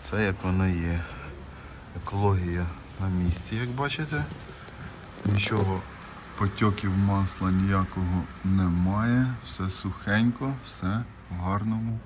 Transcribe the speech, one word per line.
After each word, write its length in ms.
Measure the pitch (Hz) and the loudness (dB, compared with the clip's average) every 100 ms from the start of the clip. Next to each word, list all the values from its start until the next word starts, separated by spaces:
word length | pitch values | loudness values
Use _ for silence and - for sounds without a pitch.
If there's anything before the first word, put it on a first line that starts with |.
Все, 200 | - 101 | -4 0
як 200 | 104 92 | 2 2
воно 240 | 95 92 92 | 2 4 4
є. 360 | 87 85 85 82 - - - - - - - - - | 4 2 0 -2 -8 -12 -12 -14 -14 -16 -16 -12 -10
Екологія 680 | - 101 101 95 90 87 87 82 - - | -6 2 4 4 2 0 -2 -4 -14 -4
на 60 | 98 | 0
місці, 480 | 92 90 85 - 110 | 2 2 0 -2 -4
як 140 | 123 | -2
бачите. 540 | 123 139 - 156 147 147 - - - - - - - - - 95 | -2 -2 -2 -2 -2 -4 -6 -14 -14 -16 -14 -14 -14 -16 -4 0
Нічого, 560 | 101 104 110 98 95 - - - - - - | 2 2 2 2 0 -6 -14 -16 -16 -16 -2
потьоків 600 | 101 - 107 98 101 92 | -2 4 2 2 0 2
масла 540 | 98 98 95 - 92 | 4 4 2 0 2
ніякого 720 | 92 95 98 95 - 90 90 78 - | 4 4 2 2 0 0 0 -2 -4
немає. 840 | 95 95 92 87 90 101 113 123 127 123 - | 2 4 4 4 4 4 4 4 4 0 -8
Все 240 | - 95 | -4 -4
сухенько, 840 | 95 98 92 - 104 117 117 135 135 - | -2 -6 -6 0 4 4 4 -2 -4 -8
все 380 | - 92 107 120 - - | -4 -2 0 -2 -10 -10
в 100 | 90 | -4
гарному 580 | 87 98 107 110 113 113 | 0 0 2 0 0 -4